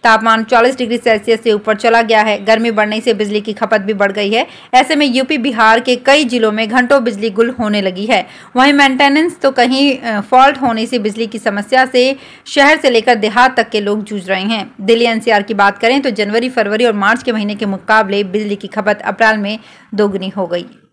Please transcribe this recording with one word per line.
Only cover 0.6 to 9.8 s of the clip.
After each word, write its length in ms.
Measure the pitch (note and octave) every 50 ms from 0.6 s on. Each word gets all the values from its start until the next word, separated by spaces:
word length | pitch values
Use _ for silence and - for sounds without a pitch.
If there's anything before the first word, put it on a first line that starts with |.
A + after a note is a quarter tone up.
| A#3 B3 C4+ B3+
डिग्री 200 | B3+ G#3+ A#3+ A#3
सेल्सियस 440 | - A#3+ A3 G#3 G#3 A#3 A3+ G#3+
से 100 | - A#3
ऊपर 220 | G#3 G#3 G#3 G#3+ A3
चला 280 | G#3 - A#3 A3+ A#3
गया 180 | A#3 A3 A3+ G#3+
है। 240 | G#3+ A3 G#3 G3+ G3
गर्मी 260 | G#3+ A3 A3+ A3+ A#3
बढ़ने 300 | A3 G#3+ G#3+ G#3 G#3+ A3
से 140 | G#3+ B3 A3+
बिजली 260 | G3+ G#3+ G3+ G#3 G#3
की 120 | G#3 A3+
खपत 280 | G#3 - A3+ G3+ A3 G#3+
भी 120 | G3 G3+
बढ़ 200 | G#3+ F#3+ G3+ G3
गई 180 | F#3+ G#3 G#3 G3+
है। 160 | G#3+ A#3 D4 - - - - - -
ऐसे 220 | B3+ B3+ B3+ D#4+
में 100 | C#4+ D4
यूपी, 320 | C#4 A#3 C4 C4 C4 D#4+ C#4+
बिहार 420 | A3+ C#4+ A#3 A3+ A3+ A3 A3+ A#3+
के 160 | A#3+ B3+ B3
कई 280 | A#3+ B3 C#4 C#4 D4+ D#4
जिलों 280 | A#3 B3 A#3+ A3 G#3+
में 160 | G#3+ A3 A3+ G#3
घंटों 360 | A3+ B3+ B3 A#3+ C#4+ C#4 A#3
बिजली 260 | B3 G#3 G3 G#3+ A3+
गुल 200 | F#3+ G#3+ A#3 A#3+
होने 300 | B3+ - A#3 G#3 G#3 G#3
लगी 240 | F#3+ F#3+ F3+ F#3 G3+
है। 200 | A3 B3 F#3+ F3 - - - - - _
वहीं 160 | B3 C4 C#4+
मेंटेनेंस 640 | C#4+ C#4+ C#4 C4+ C4 C4 C#4+ C#4 C#4 D4+ D#4+ F4 F4 -
तो 100 | - C4+
कहीं, 480 | C4+ - A#3 B3 C4 C4+